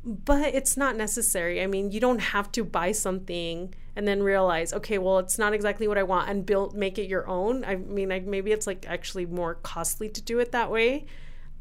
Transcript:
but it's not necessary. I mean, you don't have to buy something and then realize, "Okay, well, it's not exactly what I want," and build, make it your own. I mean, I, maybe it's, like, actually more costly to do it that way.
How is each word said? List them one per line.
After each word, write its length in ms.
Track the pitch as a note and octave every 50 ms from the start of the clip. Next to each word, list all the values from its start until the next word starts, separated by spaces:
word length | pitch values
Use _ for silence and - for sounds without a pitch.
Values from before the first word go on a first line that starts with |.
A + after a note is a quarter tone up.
| -
but 500 | A#3+ G#3+ F#3 - - C#4+ C#4+ D4+ C#4+ A#3+
it's 220 | C4+ C4+ - -
not 200 | C4+ C#4+ C4 A3+
necessary. 640 | A3 G#3+ G#3 - A#3+ A3+ - - F#3 E3+ F3 F3 F3
I 40 | F#3
mean, 240 | F#3+ G3 F#3+ G3 G3+
you 100 | G3 G#3+
don't 200 | B3 B3 B3 A3+
have 300 | - - - G3+ G3+ -
to 120 | - A#3+ G#3+
buy 280 | - - F3 E3+ F3+
something 840 | G#3 G3+ - G3 F#3 F#3+ F#3+ F#3 F3 F3 E3+ E3+ E3 E3+ F3+ F#3 - - - - -
and 120 | G#3 G3+ G3+
then 160 | G3+ G3+ G3+
realize, 480 | G3 G3 F#3+ F#3+ F#3 E3+ D#3+ E3+ E3+
"Okay, 260 | - G3+ G#3 - A3 G3
well, 220 | F#3 F#3+ F#3+ F#3+
it's 180 | F#3 F#3 - -
not 160 | G#3+ G#3 G#3+
exactly 320 | G#3 G3+ G#3 G3+ - A3+
what 100 | G#3 G#3
I 60 | G3+
want," 260 | G3 F#3 F#3+ F3+ D3+ -
and 160 | G3+ G3+ F3+
build, 300 | - G3+ G3 G3+ - -
make 240 | G#3 G3 F#3+ F#3+ A3
it 100 | G3+ F#3
your 200 | F#3+ F3+ - -
own. 360 | F#3 F3+ F#3+ A3 B3+ C4 A3
I 120 | - G3
mean, 340 | F#3 F#3+ - G3+ G3 F#3+ F#3+
I, 80 | F#3 F#3+
maybe 320 | F#3 G3+ G3+ G3 G3 G#3+
it's, 160 | G#3+ G#3+ -
like, 180 | G#3 F#3+ - - E3
actually 360 | E3+ F3 - - - F#3+ F3
more 300 | E3+ E3+ F3+ F3 E3 E3+
costly 540 | - - - - E3 E3+ - - - A3 G#3+
to 120 | G#3 -
do 200 | - - A#3 A#3+
it 100 | A#3+ A#3+
that 180 | A#3+ B3 A3 -
way. 380 | G#3 A3+ A3+ A#3+ C4 D4+ - - - - - - - - - - - -